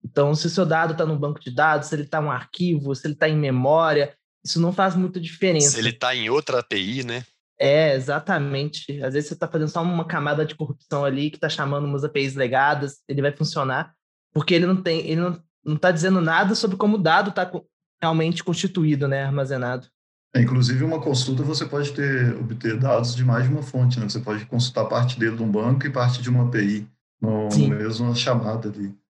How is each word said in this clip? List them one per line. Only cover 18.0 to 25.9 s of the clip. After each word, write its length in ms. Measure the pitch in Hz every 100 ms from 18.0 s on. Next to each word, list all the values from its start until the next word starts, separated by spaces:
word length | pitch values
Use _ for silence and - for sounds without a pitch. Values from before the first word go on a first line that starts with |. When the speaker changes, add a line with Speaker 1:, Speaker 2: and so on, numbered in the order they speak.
Speaker 1:
realmente 420 | 160 160 160 170
constituído, 680 | - 165 190 190 156 143 143
né, 140 | 139
armazenado. 640 | 139 139 135 135 123 127 - _ _ _ _
Speaker 3:
É, 60 | 127
inclusive, 440 | 120 127 123 127 160
uma 160 | 160
consulta 420 | 156 131 - 127
você 220 | 143 156 147
pode 260 | 143 143
ter, 420 | - 139 135 123 117
obter 440 | 107 - 113 110
dados 340 | 131 117 120
de 120 | 120 127
mais 180 | 120
de 80 | 131
uma 120 | 151
fonte, 360 | 143 131 123 123
né? 80 | 104
Você 120 | 107
pode 240 | 107 107 104
consultar 400 | 120 123 - 110
parte 340 | 120 123 120
dele 160 | 113 113
de 80 |
um 80 | 113
banco 340 | 104 117 139
e 40 |
parte 320 | 143